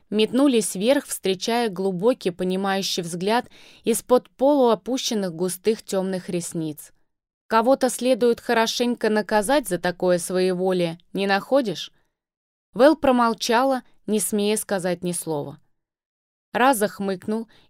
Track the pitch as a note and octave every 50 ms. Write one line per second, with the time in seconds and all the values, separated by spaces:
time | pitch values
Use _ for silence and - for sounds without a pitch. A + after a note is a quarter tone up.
0 | _ _ G3+ G#3+ A3 G#3+ A3 B3+ C#4+ D4 B3 A3+ G3+ - - F#3 G3+ A#3+ C#4 C#4+
1 | - - - - - F#3+ F#3+ F#3 - - A3+ A#3+ A#3+ A3+ F3+ F3+ F#3+ G3 F#3 F3
2 | F#3+ A#3+ C4 - - F#3 E3+ - F#3 F#3 F#3 F#3 G3 G3 F#3+ G3 F#3 - - -
3 | E3+ E3+ F3 F3 F#3 G3+ A3 B3 - - - - - - - - _ A3 A#3 -
4 | - - B3 B3+ B3+ _ _ - B3+ C#4 D4 C#4 B3+ A#3+ A3 - - - B3+ B3+
5 | - - A#3+ G#3 G3 F3+ D#3+ D#3+ F3+ F#3 F3+ - _ G#3 A3+ G#3+ - - G3+ F#3+
6 | F#3 F#3+ F#3+ F3+ F#3 - F3+ F3 E3+ - - E3+ D#3+ D#3 D3 - - - _ _
7 | _ _ _ _ _ _ _ _ _ _ A3 A3 A3 B3 C4+ C4 - B3 - -
8 | A#3+ B3+ B3+ G3+ B3 A#3+ A#3 - - - A#3+ A3+ A3+ A3 - - B3 A#3+ A#3+ -
9 | - G#3+ G#3+ G#3+ G#3 - A3 G#3+ G3+ G3 C#4 D4+ B3 - F3+ E3+ - F3+ F3 -
10 | F#3 F3+ F3+ F3 F3 - F#3 F#3 F#3 F#3 F#3 F3 F#3 F#3+ F#3 F3+ F3 E3 E3 F3
11 | _ _ - F#3+ G3 G3 G3 G3 - - B3+ C#4 B3+ G#3 D#3 - - - _ _
12 | _ _ _ _ _ _ _ _ _ _ _ _ _ _ _ F#3+ B3+ D4+ D#4+ D4+
13 | - C4+ B3+ B3 A#3+ A#3 A3+ - - - A3+ A#3 C4 C4+ C4 B3 - _ _ _
14 | _ - G#3+ G#3+ - - A3 G#3 G3+ G#3 G#3+ A3 - - G#3 F#3+ E3+ F#3 F3+ F3
15 | - F3 F3 - - D#3+ D#3+ C#3+ C#3 C#3 C#3+ - _ _ _ _ _ _ _ _
16 | _ _ _ _ _ _ _ _ _ _ - G#3 A#3+ C4+ C#4 G3+ G#3 G3 - -
17 | G3 G3 F#3+ F3+ - - G#3+ A3+ A3+ - _ _ _ _